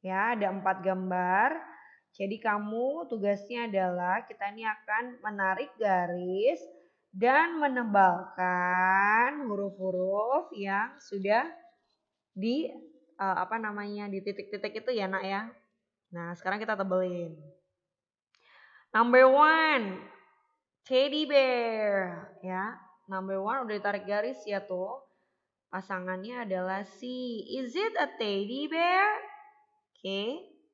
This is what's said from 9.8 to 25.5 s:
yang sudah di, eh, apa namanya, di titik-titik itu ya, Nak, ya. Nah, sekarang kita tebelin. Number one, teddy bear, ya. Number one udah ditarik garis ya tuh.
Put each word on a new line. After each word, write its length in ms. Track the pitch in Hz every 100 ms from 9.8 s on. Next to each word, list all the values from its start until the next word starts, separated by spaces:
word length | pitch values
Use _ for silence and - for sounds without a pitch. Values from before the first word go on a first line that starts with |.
| 185 185 185 202 226 285 359
yang 480 | 214 196 196 233 -
sudah 480 | - 202 196 214 320 320 - _ _ _ _ _ _ -
di, 320 | 214 262 330 - - _ _ -
eh, 220 | 196 180
apa 160 | 185 226
namanya, 560 | 220 208 208 208 208
di 80 | 196
titik-titik 640 | 196 202 202 208 208 208
itu 80 | 220
ya, 160 | 240 190
Nak, 160 | 190
ya. 240 | 190 196 226 - _ _ _ _ _
Nah, 240 | 170 170 175
sekarang 240 | 185 208
kita 160 | 220 208
tebelin. 640 | 196 185 185 180 170 160 - _ _ _ _ _ _ _ _ _ _ - - - _
Number 400 | 220 240 247 262
one, 720 | 269 302 320 311 285 202 185 - - _ _ _ _ _ _
teddy 400 | - 254 277 302
bear, 1120 | 302 285 262 240 233 220 208 202 180 170 165 -
ya. 320 | 185 185 202 247 - _ -
Number 320 | 190 190 190
one 240 | 202 262
udah 160 | 240 208
ditarik 240 | 202 202
garis 400 | 190 202 220 262
ya 160 | - 202
tuh. 400 | 196 180 190 262 _ _ _ _ _